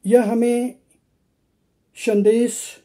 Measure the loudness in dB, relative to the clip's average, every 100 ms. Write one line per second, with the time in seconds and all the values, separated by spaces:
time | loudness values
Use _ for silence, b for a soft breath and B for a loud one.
0 | 2 2 2 -2 -2 -2 -6 -12 _ _
1 | _ _ _ _ _ _ _ _ _ -8
2 | -2 2 2 2 0 -4 -14 -20